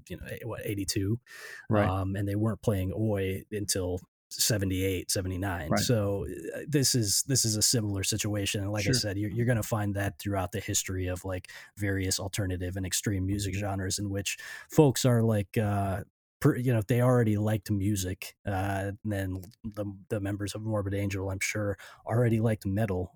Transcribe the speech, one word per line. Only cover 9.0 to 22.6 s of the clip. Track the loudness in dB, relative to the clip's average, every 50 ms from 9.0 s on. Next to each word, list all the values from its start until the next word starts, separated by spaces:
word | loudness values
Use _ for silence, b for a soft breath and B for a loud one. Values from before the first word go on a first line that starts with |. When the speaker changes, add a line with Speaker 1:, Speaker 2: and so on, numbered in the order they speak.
| 0 -2 -2
Speaker 1:
you're, | -2 -4 -2
you're | -2 0 2
gonna | 2 2 0 0
find | 0 0 0 0 0 0
that | -2 -2 -2 -4 -4
throughout | -4 -2 -2 -2 -2 -2
the | -4 -6
history | -4 -2 -2 -2 -2 -2 -4 -2 -2
of, | -2 -4 -4 -6
like, | -6 -6 -6 -8 B B B B B B
various | -4 -2 0 0 0 0 0 0 -2
alternative | -2 -4 -2 -2 -2 -2 -2 -2 -4 -4 -4
and | -4 -4
extreme | -2 -2 -2 0 0 0 0 0
music | 0 0 -2 -2 -2 -4
genres | -4 -4 -2 -2 -2 -2 -2 -2 -4
in | -4 -4
which | -4 -4 -4 -4 -6 B B B B B B 2
folks | 6 6 6 6 6 4 4
are, | 4 4 6
like, | 4 4 4 2 0 0 0
uh, | 0 0 2 2 0 0 0 -2 -2 -6 -10 _ _ _ _ _ 2
per-, | 2 4 4
you | 4 2 2 2
know, | 2
they | 2 2 4 4
already | 6 6 6 6 6 4 4
liked | 4 2 2 2 0 0 0
music. | 0 2 2 2 2 0 0 -4 -4 -6 -10 -14 -16 _ -6
Uh, | -4 -2 0 0 0 0 -2 -2 -4
and | -6 -6 -4
then | -2 -2 -2 -2 -2 -4 -6 -8 -12 -14 _ -12
the, | -10 -6 -6 -6 -6 -8 -10 -8 -6
the | -4 -4
members | -2 -2 -4 -4 -4 -6 -6
of | -6
Morbid | -4 -2 -2 0 0 0 -2
Angel, | -2 -2 -2 -2 -2 -4 -4
I'm | -4 -4
sure, | -4 -4 -2 -2 -2 -2 -4 B B B B B B
already | 0 2 4 4 4 4 4
liked | 4 2 0 0